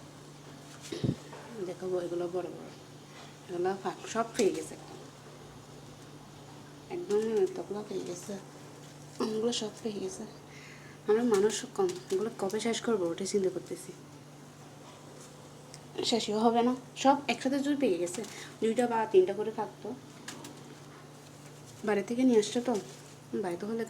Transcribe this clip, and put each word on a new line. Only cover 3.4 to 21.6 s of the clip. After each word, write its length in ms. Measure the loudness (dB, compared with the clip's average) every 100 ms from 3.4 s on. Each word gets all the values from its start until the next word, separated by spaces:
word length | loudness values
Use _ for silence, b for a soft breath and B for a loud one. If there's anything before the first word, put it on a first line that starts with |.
| -8
এগুলো 220 | 0 0 0
ফাঁক, 160 | -4 -6 -2
সব 120 | -2 0 4
পেয়ে 160 | 4 4
গেছে 180 | -4 -10 -12 -14 -14 -16 -16 -16 -16 -16 -18 -16 -16 -16 -16 -18 -18 -18 -16 -16 -16 -16 -6
একদম, 260 | -4 2 4
একদম 240 | 4 4 4 2
তকলা 240 | -4 -6 -4
পেয়ে 160 | -4 -4
গেছে, 240 | -6 -6 -8 -10 -16 -16 -16 -16 -16 -12 -2
আমগুলো 300 | 0 2 2 0
সব 120 | -2 -4
পেয়ে 160 | -4 -2
গেছে। 220 | -4 -6 -10 -14 -16 B B B B B 4
আমরা 160 | 6 8
মানুষ 200 | 8 6 4 -2 2
কম, 120 | 2 2 -2
এগুলো 180 | 0 0 0
কবে 180 | 0 2 2
শেষ 120 | 2 4
করবো 180 | 4 4
ওটাই 160 | 0 2
চিন্তা 180 | 4 4 2
করতেছি। 340 | -4 -8 -10 -14 -16 -18 -18 -18 -18 -18 -18 -16 -18 -18 -18 -16 -16 -18 -18 -18 -16 -16 -8 -2 2
শেষও 280 | 4 4 6 6
হবে 140 | 8 6
না, 60 | 2 -4 4
সব 140 | 6 8 4
একসাথে 260 | 0 2 2
জুই 120 | 2 4
পেয়ে 140 | 4 4
গেছে, 180 | 0 -2 -8 B B 0
দুইটা 220 | 2 4 4
বা 60 | 2 8
তিনটা 200 | 8 8 4
করে 140 | -2 -2
থাকতো। 280 | -6 -6 -8 -8 -12 -14 -12 -12 -12 -14 -16 -16 -16 -16 -18 -18 -18 -18 -18 -18